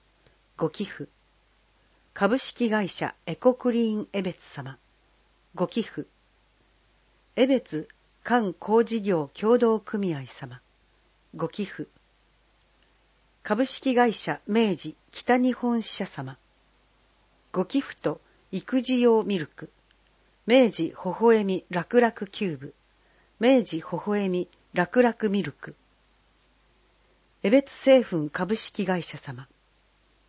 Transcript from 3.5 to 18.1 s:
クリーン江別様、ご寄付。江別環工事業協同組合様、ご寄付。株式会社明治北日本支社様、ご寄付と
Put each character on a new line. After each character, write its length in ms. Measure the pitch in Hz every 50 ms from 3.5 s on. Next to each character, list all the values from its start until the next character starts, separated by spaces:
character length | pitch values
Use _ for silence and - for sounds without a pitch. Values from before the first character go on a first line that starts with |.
| 247
ク 180 | - - 247
リ 160 | 226 233 233
ー 120 | 220 214 214
ン 60 | - - -
江 80 | 202
別 220 | 185 180 170 - -
様、 340 | - - 147 127 135 135 - _ _ _ _ _ _ _ _ _ _ _ _ _ _ -
ご 120 | - 180
寄 140 | - - 233
付。 240 | 202 - - 151 143 - _ _ _ _ _ _ _ _ _ _ _ _ _ _ _ _ _ _ _ _ _ _ _ _ _
江 100 | 208 262
別 420 | 269 277 240 - - 160 151 156 - _ _ _ _ _ _ -
環 300 | - 233 247 220 185 160
工 320 | - - 202 214 233 226
事 160 | 226 226 226
業 280 | 190 208 185 160 156 - -
協 240 | - 202 220 240
同 220 | 233 240 226 220 214
組 360 | - - - 208 202 180 156
合 100 | 139 131
様、 340 | - - - 143 123 127 - _ _ _ _ _ _ _ _ _ _ _ _ _ _ -
ご 140 | 160 170 165
寄 160 | - - 202
付。 240 | - - - 143 - _ _ _ _ _ _ _ _ _ _ _ _ _ _ _ _ _ _ _ _ _ _ _ _ _ _ _ _ _ _ -
株 220 | - 208 220 269
式 280 | 262 - - - 269 247
会 180 | 247 240 233 196
社 260 | - - 170 147 - _
明 280 | - 202 233 226 208 175
治 200 | 135 - 156 - _ _ _
北 260 | - - - - 247
日 160 | 262 254 254 240
本 280 | - 247 240 233 233
支 80 | 208 -
社 160 | - - 196
様、 320 | - - - 131 131 139 - _ _ _ _ _ _ _ _ _ _ _ _ _ _ _ _ _ _ _ _ _ _
ご 140 | - 220 226
寄 160 | - - 277
付 140 | - - -
と 260 | - - 160